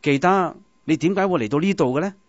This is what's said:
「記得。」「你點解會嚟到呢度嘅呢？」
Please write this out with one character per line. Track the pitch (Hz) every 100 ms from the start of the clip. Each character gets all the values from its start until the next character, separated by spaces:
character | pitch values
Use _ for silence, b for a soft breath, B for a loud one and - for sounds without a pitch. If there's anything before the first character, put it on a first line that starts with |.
「記 | - 139
得。」 | 180 196 175 - _ _
「你 | - 156
點 | 160
解 | 196 190
會 | 180
嚟 | 110
到 | 143
呢 | 185
度 | 196 135 131
嘅 |
呢？」 | 185 196